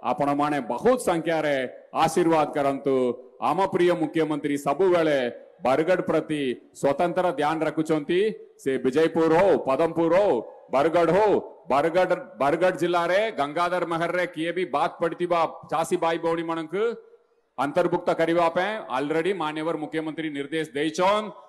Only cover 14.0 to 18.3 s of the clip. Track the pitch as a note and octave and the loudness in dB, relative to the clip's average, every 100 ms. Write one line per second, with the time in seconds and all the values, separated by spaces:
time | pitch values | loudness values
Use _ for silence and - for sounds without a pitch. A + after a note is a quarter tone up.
14 | E3+ F3 F3 F3 E3 E3+ F#3 C#3+ E3+ - | -2 -2 -4 -4 -6 -4 -2 -2 -2 -2
15 | E3 E3 F3 E3+ D#3 - - D3+ D#3 F3 | -4 -2 -2 0 0 -4 -6 -4 -2 0
16 | E3 E3+ E3 E3+ E3 E3 D#3 F3+ A3+ A3+ | 0 0 -2 -2 -4 -6 -6 -4 -4 -6
17 | - _ _ _ _ - C#3 D3 F3 E3+ | -16 _ _ _ _ -6 -2 0 0 0
18 | - E3 E3 | 0 0 2